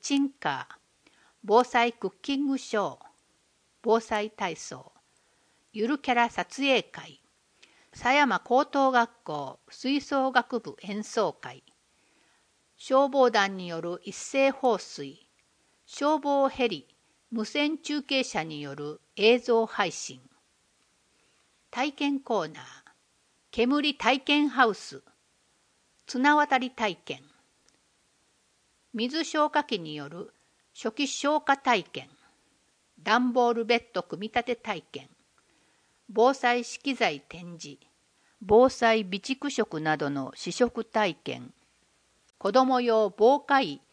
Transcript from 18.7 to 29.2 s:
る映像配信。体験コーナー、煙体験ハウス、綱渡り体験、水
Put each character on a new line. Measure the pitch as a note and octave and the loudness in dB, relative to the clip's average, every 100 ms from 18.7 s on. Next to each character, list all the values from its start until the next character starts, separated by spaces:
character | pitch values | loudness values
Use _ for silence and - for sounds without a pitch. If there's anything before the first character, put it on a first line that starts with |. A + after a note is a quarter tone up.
| C#3+ | -10
る | D3 D3+ _ - | -10 -12 _ 2
映 | G#3 A#3+ | 4 4
像 | A#3+ A3+ A3 | 4 0 0
配 | - F#3 | -2 -4
信。 | - - C3 _ _ _ _ _ _ _ _ _ _ _ _ _ _ _ | -4 -14 -16 _ _ _ _ _ _ _ _ _ _ _ _ _ _ _
体 | - C#4+ | -6 -6
験 | C#4 C#4+ C#4 | -2 -2 -2
コ | - A3 | -2 -4
ー | D#3 | -4
ナ | E3 | -10
ー、 | - - _ _ _ _ _ _ _ | -20 -20 _ _ _ _ _ _ _
煙 | - A#3+ D4 D4 - | -2 0 2 0 0
体 | A3 C4+ | 0 0
験 | - D4 D4 | 2 2 2
ハ | A#3+ A#3+ | 4 2
ウ | |
ス、 | F#3 - C3+ _ _ _ _ _ _ _ _ _ _ - | 2 -8 -18 _ _ _ _ _ _ _ _ _ _ -8
綱 | B3 C#4 D4+ | 2 4 4
渡 | D4 C4 | 4 0
り | B3 | 0
体 | - G#3+ E3+ | -4 -4 -4
験、 | - C3+ C#3 _ _ _ _ _ _ _ _ _ _ _ _ _ _ _ _ | -10 -14 -14 _ _ _ _ _ _ _ _ _ _ _ _ _ _ _ _
水 | A3+ B3 D4+ | -6 -4 -4